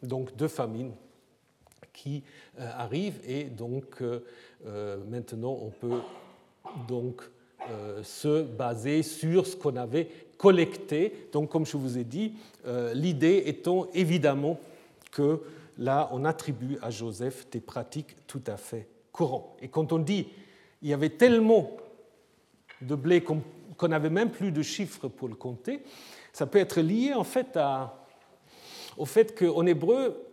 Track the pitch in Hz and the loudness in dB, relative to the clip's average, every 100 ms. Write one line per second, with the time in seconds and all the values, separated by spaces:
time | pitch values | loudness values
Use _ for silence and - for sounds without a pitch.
0 | 127 131 127 110 156 151 117 113 127 104 | -8 -6 -6 -4 -4 -2 -6 -6 -8 -12
1 | - _ _ _ _ _ _ _ - - | -20 _ _ _ _ _ _ _ -20 -14
2 | 139 143 - - - - 120 123 117 143 | -8 -8 -10 -20 -20 -14 -12 -8 -6 -4
3 | 202 - - 135 143 110 120 131 135 - | -4 -6 -8 -6 -6 -10 -8 -8 -8 -6
4 | 123 120 120 - - _ 110 104 104 101 | -4 -4 -8 -20 -20 _ -12 -8 -8 -8
5 | 98 120 - 113 123 135 107 107 120 120 | -8 -10 -8 -8 -6 -6 -8 -8 -4 -4
6 | - - - - _ _ - 147 120 123 | -6 -14 -20 -20 _ _ -14 -12 -6 -4
7 | 123 123 - _ _ _ - 107 104 101 | -4 -8 -16 _ _ _ -12 -10 -10 -10
8 | 101 - 151 151 143 110 120 117 127 151 | -12 -6 0 0 0 -4 -4 -2 0 0
9 | 156 - 160 180 185 - 147 123 120 147 | 0 -4 2 2 2 -2 -2 -2 -2 -2
10 | 160 - - - 196 185 160 - - 151 | -2 -8 -20 6 8 8 6 0 -4 0
11 | 208 - - 147 151 160 151 143 131 123 | 0 -2 -4 -2 0 0 0 -2 -2 -4
12 | 120 143 220 220 - - - 123 120 123 | -4 -4 -4 -6 -16 -14 -6 -4 -2 0
13 | 175 151 160 196 151 147 170 185 - 170 | 0 4 6 6 4 -2 0 0 0 0
14 | 170 175 147 139 147 165 - - - _ | 2 4 4 2 0 -4 -8 -20 -20 _
15 | - - 143 160 - - - - 123 139 | -10 0 2 2 -4 -16 -20 -6 0 0
16 | 151 131 151 160 - 117 127 143 117 107 | 0 0 -2 -2 -4 -6 -6 -6 -6 -6
17 | 117 104 127 127 - 117 - 127 113 156 | -8 -4 -6 -6 -10 -12 -8 -10 -8 -8
18 | 147 - - 139 117 101 - 117 107 _ | -10 -16 -14 -10 -8 -8 -10 -12 -12 _
19 | _ - 156 127 - - 131 160 156 165 | _ -2 -2 -2 -6 -14 -6 -2 0 0
20 | 156 202 - - - - _ _ 151 143 | 0 0 -2 -10 -20 -20 _ _ -4 0
21 | 156 151 247 233 220 226 - - - - | 0 6 8 8 8 6 4 -6 -18 -20
22 | - _ _ _ _ _ _ - 127 147 | -20 _ _ _ _ _ _ -14 -6 -2
23 | 143 180 170 156 - - - - 175 156 | 4 4 4 -2 -4 -14 -20 -2 2 2
24 | 156 170 233 - 196 151 151 - 196 - | 2 2 2 0 -2 0 -2 -4 -6 -6
25 | 131 - 127 107 127 120 - 277 - - | -10 -6 -8 -8 -10 -8 -6 -6 -8 -20
26 | - - - - 139 202 185 - 160 220 | -20 -20 -20 -6 4 6 6 4 4 4
27 | 269 262 175 254 262 175 143 135 127 - | 2 0 0 -2 0 2 2 0 -4 -12
28 | - - _ _ _ - - - - - | -20 -20 _ _ _ -20 -20 -18 -16 -10
29 | 151 214 220 220 175 165 175 165 165 254 | 2 4 4 4 2 6 4 4 4 4
30 | 254 - - | 2 -2 -12